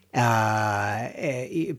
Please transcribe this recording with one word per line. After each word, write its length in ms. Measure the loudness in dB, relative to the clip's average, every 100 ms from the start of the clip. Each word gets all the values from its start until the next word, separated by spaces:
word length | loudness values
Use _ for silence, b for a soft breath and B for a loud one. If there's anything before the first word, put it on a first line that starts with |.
| _
uh, 960 | 2 4 4 2 2 2 0 0 -2 -6 -6
eh, 580 | -4 -4 -4 -4 -4